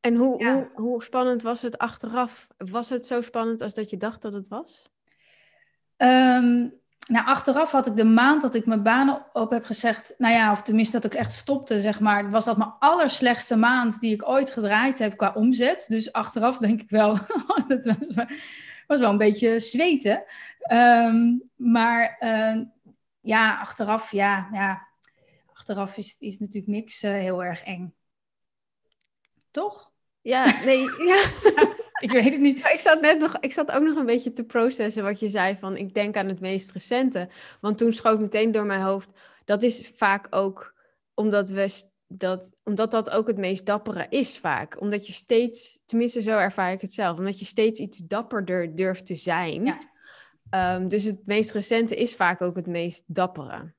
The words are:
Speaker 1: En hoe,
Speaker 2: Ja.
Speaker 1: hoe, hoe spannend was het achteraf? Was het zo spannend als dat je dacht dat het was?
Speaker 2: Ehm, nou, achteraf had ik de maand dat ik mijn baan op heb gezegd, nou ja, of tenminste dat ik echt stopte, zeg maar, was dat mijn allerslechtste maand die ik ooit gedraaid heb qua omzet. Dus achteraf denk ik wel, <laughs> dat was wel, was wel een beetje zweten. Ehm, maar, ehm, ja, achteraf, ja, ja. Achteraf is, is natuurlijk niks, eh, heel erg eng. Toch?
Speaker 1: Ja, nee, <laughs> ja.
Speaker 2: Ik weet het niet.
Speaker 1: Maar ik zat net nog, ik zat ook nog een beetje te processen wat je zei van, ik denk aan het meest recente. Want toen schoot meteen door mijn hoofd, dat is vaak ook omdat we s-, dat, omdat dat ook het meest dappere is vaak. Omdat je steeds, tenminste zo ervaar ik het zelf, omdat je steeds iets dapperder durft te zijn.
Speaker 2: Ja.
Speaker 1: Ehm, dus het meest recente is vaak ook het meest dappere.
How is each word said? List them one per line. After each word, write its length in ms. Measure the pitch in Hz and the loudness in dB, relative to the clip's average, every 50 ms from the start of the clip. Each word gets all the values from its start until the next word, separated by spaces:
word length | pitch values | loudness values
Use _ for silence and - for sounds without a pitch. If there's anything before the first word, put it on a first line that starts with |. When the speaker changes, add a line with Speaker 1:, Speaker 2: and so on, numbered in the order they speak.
Speaker 1:
En 140 | - 240 233 | 2 2 2
hoe, 240 | 233 247 269 262 - | 4 4 2 2 0
Speaker 2:
Ja. 140 | 226 240 262 | 0 0 0
Speaker 1:
hoe, 160 | 269 262 - - | 0 -2 -4 -10
hoe 300 | - 220 240 247 233 226 | -6 -4 -4 -4 -4 -6
spannend 380 | - - 254 254 254 247 233 | -4 -2 0 0 0 0 -2
was 200 | 226 226 240 240 | -2 -4 -6 -4
het 160 | - 240 226 | -6 -10 -6
achteraf? 680 | - - 226 - - - 226 226 247 254 233 - - - _ _ | -4 -6 -6 -6 -10 -12 -6 -4 -4 -4 -4 -6 -18 -20 _ _
Was 320 | _ 196 185 190 233 233 - | _ -14 -8 -6 -6 -6 -4
het 160 | 262 247 247 | -6 -6 -6
zo 140 | - 247 240 | -4 -4 -4
spannend 400 | 233 233 - 233 226 226 226 226 | -4 -4 -6 -4 -2 -2 -4 -4
als 120 | - 214 - | -6 -8 -6
dat 160 | - 214 214 | -8 -8 -8
je 80 | - | -8
dacht 240 | 180 202 220 226 - | -6 -6 -8 -8 -8
dat 120 | - 214 202 | -12 -10 -10
het 140 | 202 190 | -10 -12
was? 420 | 196 208 233 339 - - - _ _ _ _ _ _ _ _ _ _ _ _ _ _ _ _ _ _ _ _ _ _ _ | -10 -12 -12 -12 -14 -20 -20 _ _ _ _ _ _ _ _ _ _ _ _ _ _ _ _ _ _ _ _ _ _ _
Speaker 2:
Ehm, 680 | _ 262 254 254 254 262 254 247 254 247 240 240 240 240 247 - _ _ _ _ _ - | _ 4 6 6 6 6 6 6 4 4 4 4 2 0 -2 -6 _ _ _ _ _ -4
nou, 180 | - 233 233 220 | 0 0 2 4
achteraf 460 | 240 269 269 - 285 262 285 320 320 | 2 0 2 2 0 2 2 2 2
had 140 | - 269 - | 2 0 0
ik 80 | 254 208 | 2 2
de 80 | 220 220 | 4 6
maand 380 | 220 220 226 240 269 302 302 | 6 6 6 6 6 4 4
dat 140 | 285 254 - | 2 0 -2
ik 100 | 226 220 | -2 -2
mijn 180 | 233 220 214 202 | 0 0 2 2
baan 400 | 226 226 254 277 277 285 294 - - _ | 2 4 4 4 2 0 -2 -6 -6 _
op 180 | 240 220 220 | -4 -2 0
heb 120 | 247 226 233 | -2 -4 -4
gezegd, 500 | - 220 - - 233 220 - - - - | -6 -8 -2 -2 -2 -2 -2 -8 -20 -6
nou 160 | _ 247 226 233 | _ 2 4 4
ja, 180 | 233 220 214 | 4 4 4
of 100 | 208 208 | 2 0
tenminste 380 | - - 214 220 226 220 - 240 | 0 0 2 2 2 2 0 -2
dat 120 | 226 208 | -4 -2
ik 60 | - 285 | -4 -4
echt 140 | - 107 - | -4 -4 -6
stopte, 460 | - - - 277 269 269 - 220 208 | -8 -4 -2 -2 -2 -2 -2 -2 0
zeg 200 | 196 214 208 208 | 0 0 0 2
maar, 300 | 214 214 202 202 202 202 | 2 2 2 2 0 0
was 160 | 202 226 220 | 0 0 0
dat 120 | 240 220 | 2 0
mijn 160 | 196 220 214 - - | 0 0 -2 -2 2
allerslechtste 760 | 277 294 330 359 320 262 - - 262 240 233 233 - - 247 | 4 4 6 6 2 2 2 2 2 2 2 2 -2 0 2
maand 420 | 220 226 233 254 254 240 226 208 - | 4 4 4 4 2 0 0 -2 -2
die 140 | 240 226 214 | -2 -2 -2
ik 140 | 208 - | -2 -2
ooit 240 | - 254 269 277 277 | 2 2 2 2 0
gedraaid 480 | - 240 214 196 208 214 247 277 262 269 | -4 -4 -2 2 2 2 2 2 0 -2
heb 180 | 226 208 202 | -4 -4 -2
qua 140 | - 208 202 196 | -2 -2 -2 0
omzet. 500 | 214 214 247 254 226 247 262 359 - - | 2 2 2 4 4 2 2 0 0 -4
Dus 240 | - 220 226 220 - | -4 -4 -4 -4 -4
achteraf 460 | - 226 208 - - 240 214 254 262 | -4 -6 -6 -4 -2 0 0 0 0
denk 240 | 254 233 208 226 214 | 2 0 0 0 0
ik 80 | - _ | -2 _
wel, 280 | 202 220 214 208 220 196 - - - 311 | 2 4 4 4 2 0 -2 -4 -6 -6
<laughs> 260 | - - 415 370 - | -2 0 -2 -2 2
dat 180 | - 269 254 254 | 0 -2 0 2
was 220 | 240 214 - 277 339 196 | 0 -2 -2 -2 -6 -4
wel, 100 | 190 233 233 285 320 - - - - - - - - _ | -4 -4 -4 -10 -16 -16 -18 -18 -18 -18 -20 -20 -20 _
was 120 | _ 285 277 | _ 0 2
wel 100 | 240 220 | 4 2
een 60 | 202 | 4
beetje 420 | 208 214 214 214 208 247 226 226 226 | 4 4 4 4 4 2 2 2 0
zweten. 640 | 226 - - 247 330 359 320 269 - 202 220 - - - - - - - - _ | -2 -2 0 0 2 2 2 2 2 0 0 0 -2 -12 -18 -20 -20 -20 -18 _
Ehm, 760 | - - - 233 247 240 240 233 233 226 226 226 233 233 240 247 - _ _ | -2 2 4 6 8 8 8 8 6 4 4 4 4 4 2 0 -4 _ _
maar, 600 | _ 247 240 226 233 226 233 233 233 233 220 - - | _ 2 2 4 4 4 2 2 2 0 0 -2 -4
ehm, 440 | 240 226 220 214 220 220 220 226 - - _ _ _ - _ _ _ _ _ _ | -2 -2 0 0 0 0 -2 -2 -6 -8 _ _ _ -20 _ _ _ _ _ _
ja, 380 | _ 220 220 220 220 220 208 - | _ 0 2 4 4 2 0 -2
achteraf, 520 | 208 - - - 214 202 220 220 220 - | -8 -14 -8 -6 -2 -2 -2 -2 -2 -4
ja, 360 | - 196 196 202 202 190 185 190 | -2 0 2 2 0 -2 -4 -6
ja. 360 | 220 190 196 196 190 190 - _ _ _ - - _ _ _ _ _ _ _ _ _ | -4 -4 -2 -2 -4 -6 -12 _ _ _ -20 -20 _ _ _ _ _ _ _ _ _
Achteraf 440 | - - - 208 196 196 190 196 | -20 -12 -8 -6 -6 -6 -8 -8
is, 180 | - 196 - - _ | -14 -14 -14 -16 _
is 200 | - 214 196 - | -14 -14 -10 -10
natuurlijk 340 | 214 196 - 208 185 208 202 | -12 -10 -10 -10 -6 -6 -6
niks, 300 | 214 220 220 - - - | -6 -8 -10 -14 -8 -6
eh, 80 | 208 | -4
heel 320 | 196 196 185 185 185 180 180 | -4 -4 -4 -4 -4 -6 -6
erg 200 | 180 175 170 - | -8 -10 -10 -12
eng. 300 | - 190 175 180 170 _ _ _ _ _ _ _ _ _ _ _ _ _ _ _ _ _ _ _ _ _ _ _ _ _ _ _ _ _ _ _ _ | -14 -12 -12 -12 -14 _ _ _ _ _ _ _ _ _ _ _ _ _ _ _ _ _ _ _ _ _ _ _ _ _ _ _ _ _ _ _ _
Toch? 400 | _ 285 370 415 - - - _ _ _ _ _ _ _ | _ -6 -6 -6 -8 -12 -20 _ _ _ _ _ _ _
Speaker 1:
Ja, 420 | _ 226 254 262 262 254 - - 190 | _ -2 0 4 4 4 2 2 2
nee, 140 | 254 262 262 262 262 - | 2 2 2 2 -4 -6
<laughs> 140 | - 330 359 | -2 2 4
ja. 120 | 370 392 392 - - - - 415 - - 427 415 - - - - _ - | 4 4 4 2 -4 2 2 4 6 6 4 2 2 -8 -16 -12 _ -8
Speaker 2:
Ik 120 | - 220 | -4 2
weet 200 | 247 247 214 269 | 2 4 4 4
het 80 | 294 285 | 4 4
niet. 220 | 277 285 262 269 | 2 2 2 2
Speaker 1:
Maar 120 | - - - | 0 0 0
ik 60 | 311 | 4
zat 220 | - 359 311 320 | 4 4 4 6
net 180 | 294 302 349 311 | 6 4 4 4
nog, 180 | 302 294 - - | 2 0 -2 -4
ik 140 | - 269 - | -6 -4 -2
zat 180 | - 294 294 | -2 -4 0
ook 120 | - 269 302 | 2 2 2
nog 140 | 320 294 | 2 2
een 80 | 311 269 | 0 0
beetje 280 | 233 233 247 254 247 247 | 0 0 0 0 -4 -6
te 100 | - 233 | -6 -10
processen 600 | 226 - 233 226 262 254 - 214 214 214 214 202 | -2 0 2 2 2 0 -2 -4 -4 -2 -2 -4
wat 160 | 196 208 196 | -4 -4 -4
je 100 | 220 208 | -4 -4
zei 280 | 196 208 185 190 196 | 0 0 0 0 0
van, 200 | 190 196 190 190 | -4 -6 -8 -8
ik 160 | - 196 190 190 | -8 -8 -6 -2
denk 220 | 208 202 208 214 | -2 -2 -2 -2
aan 100 | 208 190 | -4 -4
het 120 | 190 190 175 | -4 -6 -6
meest 320 | 190 185 190 190 190 - | -6 -6 -6 -6 -6 -10
recente. 580 | - 185 - - 240 247 262 254 254 180 180 180 - - - - - _ | -14 -14 -6 -4 -2 0 0 0 -2 -4 -8 -8 -14 -20 -20 -20 -20 _
Want 160 | - 208 208 | -4 -4 0
toen 160 | 214 233 233 226 | 2 2 0 0
schoot 260 | 226 - 226 220 214 | 2 0 0 2 2
meteen 300 | 214 202 - 208 220 226 | 0 -2 0 0 0 2
door 140 | 214 214 208 | 0 0 -2
mijn 160 | 208 196 190 | 0 -2 -2
hoofd, 380 | 190 190 196 196 - _ _ _ - - _ _ _ | 0 -2 -2 -4 -6 _ _ _ -20 -20 _ _ _
dat 180 | - 208 208 226 | -2 -2 2 2
is 280 | 247 226 - - - _ | 0 0 -2 -10 -16 _
vaak 320 | _ 226 196 196 202 202 - | _ 0 0 0 0 -4 -4
ook 440 | - 190 196 196 190 - - - _ _ _ _ _ _ _ _ _ | -2 -2 -2 -2 -4 -8 -18 -20 _ _ _ _ _ _ _ _ _
omdat 360 | - 214 214 202 202 196 190 | -2 0 2 2 0 0 0
we 180 | 190 196 196 | -2 -2 -2
s-, 160 | 190 190 - - _ _ _ _ | -2 -4 -10 -14 _ _ _ _
dat, 440 | _ 185 190 190 185 185 185 185 - _ _ _ | _ -12 -6 -4 -4 -4 -4 -8 -20 _ _ _
omdat 280 | 214 208 196 220 226 | -6 -2 -2 -2 0
dat 180 | 226 226 220 - | 0 -2 -2 0
ook 180 | - 220 220 | -2 -2 0
het 100 | 233 220 | 0 -2
meest 280 | 202 196 180 196 185 190 | -2 -2 -4 -4 -4 -2
dappere 400 | - 202 208 208 226 214 185 - - | -4 -4 -2 -4 -8 -8 -8 -6 -2
is 280 | - 277 254 - - | -2 -2 -2 -2 -6
vaak. 440 | - - 170 143 113 120 - - - | -6 -4 -2 -2 -2 -4 -8 -12 -8
Omdat 260 | - 208 208 208 202 | -6 -4 -4 -6 -8
je 60 | - 190 | -10 -16
steeds, 680 | - - _ 240 226 240 233 233 - - - - _ _ | -16 -4 _ 0 0 0 0 -6 -10 -14 -14 -18 _ _
tenminste 360 | - - 226 240 240 233 240 | -4 -2 0 0 0 -2 -4
zo 100 | 208 220 220 | -2 0 0
ervaar 340 | 208 185 196 190 - 190 180 | 0 0 0 0 -2 -2 -2
ik 100 | 185 190 | -4 -6
het 120 | - 190 - | -10 -12 -6
zelf, 240 | - 208 175 170 | -4 -4 -2 -2
omdat 220 | 160 185 196 196 190 | -4 -6 -6 -6 -8
je 60 | 196 | -12
steeds 340 | - - - 214 226 220 220 | -6 -2 0 0 0 0 -4
iets 180 | 208 196 - | -10 -12 -12
dapperder 800 | - 170 165 214 214 233 226 254 214 190 175 180 185 170 165 156 | -16 -10 -8 -6 -6 -6 -6 -6 -6 -4 -4 -4 -4 -4 -6 -4
durft 300 | 165 190 185 185 185 190 | -4 -2 -2 -4 -6 -10
te 100 | - 185 | -12 -12
zijn. 500 | 147 - 180 165 170 180 165 - - 214 | -8 -4 -2 -2 -2 -2 -4 -4 -2 -2
Speaker 2:
Ja. 140 | 269 - - - _ _ _ _ - - - - _ _ _ _ - | -4 -4 -4 -14 _ _ _ _ -20 -20 -20 -20 _ _ _ _ -4
Speaker 1:
Ehm, 380 | - 190 185 180 185 185 185 | -2 0 0 0 -2 -2 -2
dus 160 | 185 190 214 202 | -2 -2 -2 -2
het 220 | 214 202 196 - | -2 -6 -6 -6
meest 260 | 196 208 214 214 220 | -2 -2 -2 -2 -2
recente 440 | - 214 208 - 233 226 233 220 226 | -4 -6 -2 0 0 0 0 0 0
is 200 | - 240 240 - | -2 -2 -4 -2
vaak 260 | - 190 175 185 180 | 0 0 0 0 0
ook 140 | 185 180 175 | -4 -4 -4
het 120 | 185 170 | -6 -8
meest 360 | 180 175 170 170 175 165 - _ | -6 -6 -4 -6 -6 -8 -12 _
dappere. 640 | _ 160 180 180 180 180 160 143 - - - - 165 _ | _ -2 -2 -2 -2 -4 -12 -14 -12 -14 -14 -14 -18 _